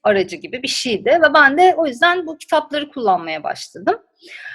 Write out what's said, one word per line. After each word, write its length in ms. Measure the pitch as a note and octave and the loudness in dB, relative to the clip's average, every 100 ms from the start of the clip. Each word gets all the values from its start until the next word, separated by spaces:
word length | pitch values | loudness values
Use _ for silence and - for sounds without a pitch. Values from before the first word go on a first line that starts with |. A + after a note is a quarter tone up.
aracı 340 | G#3 G3+ F#3 F3 | 0 0 0 -6
gibi 260 | E3+ B3 | -12 -10
bir 60 | C4 | -8
şeydi 500 | - B3+ G3+ G3 E4 | -6 -4 -4 0 2
ve 120 | D#4 | 4
ben 240 | D4+ C#4 C#4+ | 6 4 6
de 160 | F#4 D4+ | 4 4
o 100 | D#4+ | -2
yüzden 400 | A#3+ E4+ F4+ D#4+ | 0 0 0 -4
bu 120 | D#4 | -12
kitapları 500 | - D#4 D4+ D4 D4 | -2 -2 -2 -6 -6
kullanmaya 540 | C#4 A3 F3+ E3 D#3 | -4 0 0 -2 -8
başladım. 600 | D3 - - E3 G3+ A4 _ _ - - - | -8 -10 -12 -6 -4 -4 _ _ -20 -20 -18